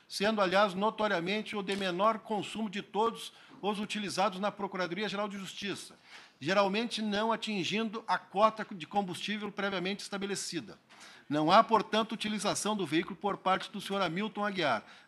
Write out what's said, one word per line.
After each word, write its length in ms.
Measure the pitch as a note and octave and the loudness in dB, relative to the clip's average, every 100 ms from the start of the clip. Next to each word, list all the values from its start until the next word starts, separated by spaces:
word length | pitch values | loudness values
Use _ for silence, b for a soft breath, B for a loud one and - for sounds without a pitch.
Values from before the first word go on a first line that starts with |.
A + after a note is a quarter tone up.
| B | B
sendo, 340 | - G3+ G#3+ | 0 2 4
aliás, 320 | F#3 F#3+ G#3 | 4 6 4
notoriamente 840 | F3+ G#3+ - G#3+ F3+ F3 G#3+ G#3+ G#3+ | 2 0 2 0 0 0 -2 -4 -6
o 60 | |
de 140 | G3 G3 | -4 -2
menor 420 | F#3+ F3 G#3+ A3 | -2 2 2 0
consumo 480 | - G#3 - G#3 G#3+ | -2 -6 -4 -6 -6
de 140 | F#3+ | -6
todos 500 | - G3 A3+ F3+ - B B B | -4 0 0 0 -10 B B B
os 180 | F#3+ G3+ | -4 -2
utilizados 600 | G#3+ G#3 G3 C#3+ G#3 F#3 | -4 -4 -4 0 0 0
na 120 | G3+ | -4
Procuradoria-Geral 760 | G3+ G3 F#3 F3 F3 G#3 G3+ G#3 | -4 -6 -4 -4 -2 -4 -2 -4
de 100 | G3+ | -6
Justiça, 580 | F3+ - G3 - - - B B B _ | -12 -8 -6 -6 -10 -20 B B B _
geralmente 640 | C#3 G3+ G3+ G#3 A#3 - | 2 4 4 2 -2 -2
não 300 | G#3+ G3+ A3+ | -2 0 0
atingindo 720 | G#3+ G#3+ G3+ C3+ G3+ A3+ A3+ - | 0 -2 -2 -2 -2 -2 -4 -2
a 100 | F3+ | -2
cota 480 | - F#3+ G#3+ G#3+ G3 | -2 4 4 4 -6
de 160 | F#3+ D3+ | -10 -4
combustível 640 | G3+ F#3 E3+ - G#3 G#3 | -2 -2 -4 -6 -6 -6
previamente 500 | - G3 F#3+ F#3 G3 | -4 -2 -2 -2 -4
estabelecida. 760 | - G3+ G3 F#3+ - E3 - - _ B B B - | -6 -6 -4 -4 -6 -6 -8 -14 _ B B B -2
Não 220 | D3+ D#3 | 2 8
há, 120 | G3+ | 8
portanto, 500 | A3 A3 - G#3+ A3 | 8 4 4 0 0
utilização 640 | A3 G#3+ G#3 F#3+ D3+ G3+ G#3+ | -4 -4 -2 -2 0 0 0
do 120 | D#3+ | 0
veículo 280 | D#3+ F#3+ F#3+ | 0 0 -4
por 220 | G3+ F#3 | -4 0
parte 340 | F#3+ F#3 - | 2 0 0
do 100 | G3+ | -10
senhor 200 | - G3 | -4 0
Hamilton 440 | F3+ F3 G#3+ G#3 G#3 | 0 0 -4 -2 -2
Aguiar, 380 | F#3+ D3 A2 B B | 0 2 0 B B